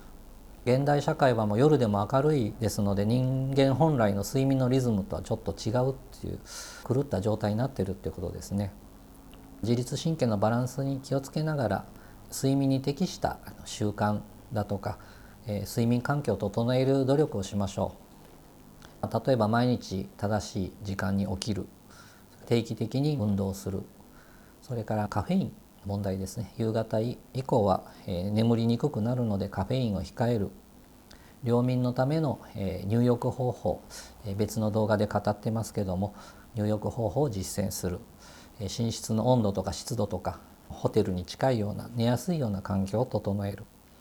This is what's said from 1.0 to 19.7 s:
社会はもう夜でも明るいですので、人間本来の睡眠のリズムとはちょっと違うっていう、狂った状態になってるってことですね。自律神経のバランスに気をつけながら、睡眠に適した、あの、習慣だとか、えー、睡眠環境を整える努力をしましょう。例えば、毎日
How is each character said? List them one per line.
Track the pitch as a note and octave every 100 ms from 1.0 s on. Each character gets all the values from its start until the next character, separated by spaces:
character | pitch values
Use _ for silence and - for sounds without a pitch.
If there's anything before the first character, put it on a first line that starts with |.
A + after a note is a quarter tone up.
社 | -
会 | - C#3 A2+
は | G#2+
も |
う | G#2
夜 | D3 D3
で | A#2
も | G2+ G2+
明 | C3+
る | D3 D3+
い | G#2 -
で | G#2+
す | -
の | G2+ G2
で、 | G#2
人 | B2 C3 C3 C3+ C3+
間 | C3+ C3
本 | D#3+ C#3+
来 | G#2+ G2+
の |
睡 | G2 C3+ C3+
眠 | C3+
の | B2
リ | C3
ズ | B2
ム | G#2
と | - D2
は |
ち | -
ょ | A2
っ |
と | -
違 | - - A#2+ B2+
う |
っ | C3+ - -
て | F2
い |
う、 | F2+ - - - - -
狂 | B2
っ |
た | C#3 F#2+
状 | G#2 G#2+
態 | G#2+
に | G#2+
な | C3
っ |
て | - F#2
る |
っ |
て | F#2+ -
こ | F#2+
と | F2
で | F2+
す | -
ね。 | G2+ G2 - - - - - - - - -
自 | G2+ A#2+
律 | B2 C#3
神 | E3 D#3+
経 | A#2+
の | G2+
バ | A2
ラ | A#2+
ン | B2
ス | -
に | C3+ C3+
気 | -
を | C3+
つ | C3+
け | D#3
な | D#3 D3+
が | A2
ら、 | G2 - - - - -
睡 | - C3+ C#3
眠 | C3+
に | C3+
適 | C#3 D3 F#3
し | -
た、 | - - -
あ |
の、 | - -
習 | - G#2+
慣 | - G#2 G#2 - - -
だ | G#2 G#2
と | G2+
か、 | - - - - - - -
え | G2+
ー、 | G2+
睡 | - A#2
眠 | A#2+
環 | A#2+ D3
境 | C#3+
を | G2
整 | G2+ A#2 A#2 B2+
え |
る | C3 C#3 C3
努 | C#3
力 | A2+ G#2+
を |
し | F#2+ G2+
ま | G2
し | -
ょ | F#2+ - - - - - - - - - - -
う。 | - D3 C#3+
例 |
え | B2+
ば、 | G#2+
毎 | A#2
日 | B2